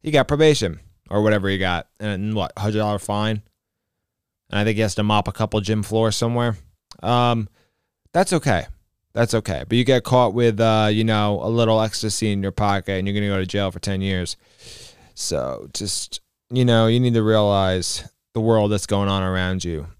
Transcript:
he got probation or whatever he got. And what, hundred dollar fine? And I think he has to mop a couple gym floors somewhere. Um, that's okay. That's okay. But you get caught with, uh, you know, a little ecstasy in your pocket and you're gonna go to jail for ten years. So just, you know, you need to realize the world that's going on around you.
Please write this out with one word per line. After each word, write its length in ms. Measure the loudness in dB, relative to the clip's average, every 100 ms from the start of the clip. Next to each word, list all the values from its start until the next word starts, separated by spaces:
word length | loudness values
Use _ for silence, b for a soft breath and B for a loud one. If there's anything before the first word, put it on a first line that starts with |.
he 120 | 2
got 160 | 2 2
probation 500 | 4 4 4 0 -6 -16 _ _
or 120 | 2
whatever 260 | 2 2 0
he 100 | 0
got. 300 | 0 -2 -4 _
And 360 | -6 -4 -4
what, 180 | -4 -4 -4
hundred 220 | -2 -2
dollar 220 | -2 -4
fine? 420 | -4 -2 -2 -4 -8 _ _ _ _ _ _ _ _ _ _
And 120 | -2
I 40 |
think 120 | 0 0
he 60 |
has 120 | -2
to 80 | 0
mop 240 | 0 0 -2
a 60 |
couple 280 | -4 -2 -2
gym 220 | -2 -2
floors 320 | -2 0 0
somewhere. 420 | 0 -2 0 -2 -4 -10 _ _ -10
Um, 460 | -2 2 2 0 -4 _ _ _ _ _ _
that's 200 | -2 0
okay. 340 | 0 0 -2 -2 -16 _ _ _
That's 220 | -2 0
okay. 300 | 0 -2 -8 -2
But 80 | 0
you 60 |
get 220 | 4 2
caught 300 | 4 4 4
with, 260 | 4 2 4
uh, 280 | 2 4 2
you 100 | 2
know, 380 | 2 2 0 0
a 60 | 0
little 320 | 2 2 2
ecstasy 500 | 0 -4 -6 -2 -2
in 120 | -2
your 100 | -4
pocket 400 | -2 0 0 -2
and 160 | -4 -2
you're 60 |
gonna 180 | -2 -2
go 60 | -2
to 80 | -2
jail 260 | -2 -4
for 80 | -4
ten 200 | -6 -4
years. 360 | -2 -2 -4 -10 B B B B B B B
So 540 | -10 -6 -4 -4 -8 -12
just, 460 | -10 -6 -6 -8 -14 _ _ _
you 160 | 2
know, 220 | 4 4 4
you 140 | 4
need 140 | 2
to 100 | 2
realize 840 | 4 4 4 4 2 0 -2 -8 -10 _ _
the 60 | -2
world 300 | 2 2 2
that's 160 | 0 -2
going 220 | -2 0
on 160 | 0
around 400 | 0 -2 -2 -4
you. 240 | -4 -8 -10